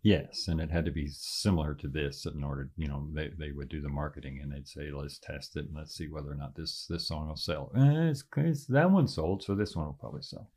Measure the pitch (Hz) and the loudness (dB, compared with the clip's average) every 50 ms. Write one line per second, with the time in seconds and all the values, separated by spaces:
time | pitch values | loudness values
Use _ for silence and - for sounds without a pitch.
0 | _ 107 98 80 69 - - - - - 85 80 80 80 80 85 82 87 71 73 | _ 8 8 8 6 -2 -6 -8 -2 0 0 0 0 2 2 2 2 2 0 -2
1 | 73 73 71 - - - - - - 107 95 82 76 73 76 71 - 69 67 78 | -4 -4 -6 -8 -8 -6 -6 0 4 4 4 4 4 2 -2 -4 -4 -4 -2 0
2 | 73 69 67 - - 82 71 73 71 71 69 67 69 67 - - 80 76 71 71 | -2 -2 -2 -4 -8 -8 -6 -4 -4 -2 -2 -4 -6 -8 -6 -4 -4 -2 -2 -4
3 | 73 76 78 76 78 73 - 82 78 73 69 71 71 65 - 78 71 73 71 71 | -4 -4 -4 -4 -4 -4 -6 -8 -8 -6 -6 -8 -8 -6 -6 -6 -4 -4 -2 -2
4 | 73 73 71 - 69 67 67 69 71 71 71 69 69 69 - 71 73 76 71 71 | -2 -4 -6 -8 -10 -10 -8 -8 -8 -8 -8 -8 -10 -12 -10 -10 -8 -6 -6 -6
5 | 71 71 - - - - 76 76 - - - 85 76 69 76 73 78 76 - - | -8 -8 -10 -12 -12 -10 -10 -10 -10 -8 -8 -8 -6 -6 -8 -10 -10 -10 -8 -8
6 | 87 76 73 78 73 71 71 71 71 69 - - 80 80 - - - - 85 82 | -8 -8 -6 -8 -8 -6 -6 -6 -8 -8 -8 -8 -8 -8 -8 -8 -6 -6 -4 -4
7 | - - 82 78 76 78 78 73 - - 85 73 71 - - 110 135 139 147 156 | -2 -4 -4 -4 -4 -4 -4 -6 -2 -2 -2 -2 -2 -2 4 6 8 8 8 6
8 | 165 165 151 139 - _ - - 147 165 160 143 - - 123 135 156 180 196 190 | 4 2 2 0 -4 _ -2 0 2 2 2 0 0 2 4 6 8 8 8 8
9 | 147 110 - - 78 82 95 95 - - 98 98 104 98 - 87 80 76 71 - | 8 6 4 0 0 0 0 0 0 0 2 2 2 0 0 -2 -2 -2 -4 -8
10 | - 57 - 71 - - - - - - _ | -10 -10 -10 -10 -10 -10 -14 -14 -14 -16 _